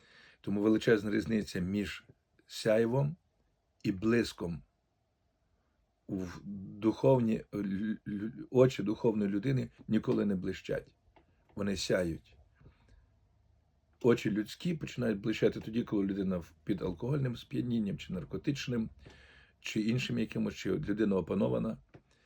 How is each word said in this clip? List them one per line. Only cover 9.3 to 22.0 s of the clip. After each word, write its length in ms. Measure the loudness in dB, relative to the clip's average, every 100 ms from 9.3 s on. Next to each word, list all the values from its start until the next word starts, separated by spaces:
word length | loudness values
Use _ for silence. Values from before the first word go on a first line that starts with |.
людини 400 | 0 0 -2 -4 -10 -2
ніколи 360 | 0 2 0
не 120 | 0 0
блищать. 560 | -2 -6 -6 -6 -8 _ _ _ _ _ _ -6
Вони 200 | -2 -2
сяють. 600 | 0 0 0 -4 -10 -20 -20 _ -20 _ _ -20 _ _ _ _ _ _ _ _ _ _
Очі 280 | 4 4 2
людські 440 | -2 -4 -6 -4
починають 460 | -4 -6 -4 -2 -2
блищати 400 | -2 2 2 2
тоді, 220 | -4 -4
коли 240 | -2 0 0
людина 320 | 0 -2 -2
в-, 140 | -6 -12
під 180 | -4 -4
алкогольним 540 | -4 -4 -4 -2 -2 -4
сп'янінням, 600 | -6 -4 -2 0 0 -4
чи 140 | -6
наркотичним, 800 | -8 -6 -4 -4 -4 -4 -4 -4 -8 -20 -20 -20 -20 -20 _
чи 200 | -6 -2
іншим 380 | 0 0 0 -2
якимось, 360 | -2 -2 -2
чи 160 | -2 -2
людина 460 | 0 0 2 4 2
опанована. 640 | 2 0 2 0 -2 -6 -14 -20